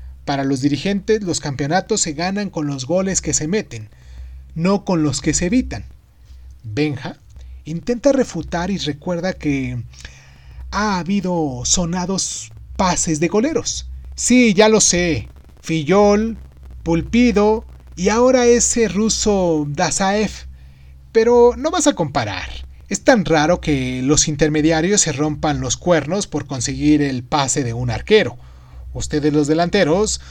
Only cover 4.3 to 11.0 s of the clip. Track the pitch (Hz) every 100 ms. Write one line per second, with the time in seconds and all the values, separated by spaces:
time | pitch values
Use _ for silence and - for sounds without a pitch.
4.3 | - - 160 180 202 202 170 151 - 160
5.3 | - 175 254 254 107 - - _ _ -
6.3 | - - - 110 107 151 139 151 - -
7.3 | - - - - 170 - 240 285 262 -
8.3 | 165 156 170 185 180 143 143 180 170 185
9.3 | 175 151 139 127 123 - - - - -
10.3 | - - - - 196 214 185